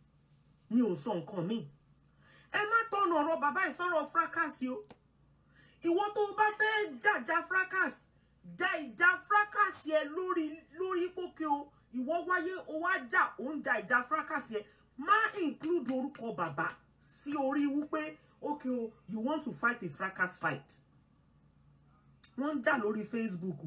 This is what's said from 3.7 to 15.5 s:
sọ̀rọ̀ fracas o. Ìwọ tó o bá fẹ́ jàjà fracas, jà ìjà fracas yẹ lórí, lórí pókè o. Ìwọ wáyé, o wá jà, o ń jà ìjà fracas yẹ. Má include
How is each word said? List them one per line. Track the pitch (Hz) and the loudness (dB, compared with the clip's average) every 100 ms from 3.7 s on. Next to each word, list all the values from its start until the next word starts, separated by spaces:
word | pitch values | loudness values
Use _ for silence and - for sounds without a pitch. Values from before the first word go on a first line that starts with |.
sọ̀rọ̀ | 247 359 320 294 | -2 0 0 0
fracas | 330 320 330 311 - | 0 0 0 -2 -2
o. | 254 262 - - _ _ _ _ _ - - _ | -4 -6 -10 -20 _ _ _ _ _ -20 -20 _
Ìwọ | 330 339 415 | 0 2 2
tó | 415 | 0
o | 403 | -2
bá | 415 427 | 2 2
fẹ́ | 427 427 427 415 247 | 4 2 2 -2 0
jàjà | 415 349 240 330 | 2 2 2 0
fracas, | 330 370 370 370 320 - - _ _ _ | 2 0 2 0 0 -2 -16 _ _ _
jà | 180 170 370 330 | -14 -4 -2 -2
ìjà | 262 196 349 359 | -4 4 6 6
fracas | - 415 415 415 381 - 294 | 4 4 4 2 2 0 0
yẹ | 311 | 2
lórí, | 294 320 370 349 302 320 - | 2 -4 -2 0 -2 -6 -12
lórí | 311 370 359 359 | -4 -2 0 -2
pókè | - 359 - 311 | -4 -10 -4 -2
o. | 285 285 _ _ | -2 -2 _ _
Ìwọ | 247 254 339 | -6 -2 -2
wáyé, | 330 359 330 370 | 2 0 0 -6
o | - 311 | -6 -2
wá | 339 381 247 | 0 0 0
jà, | 370 294 - | 2 2 0
o | 254 | -6
ń | 294 | -4
jà | 269 247 | -2 -2
ìjà | 190 247 247 | 2 2 2
fracas | 311 - 294 - | -2 -2 -4 -4
yẹ. | 214 - _ _ - | -8 -8 _ _ -4
Má | 320 427 - 403 | 4 6 4 0
include | 311 | -2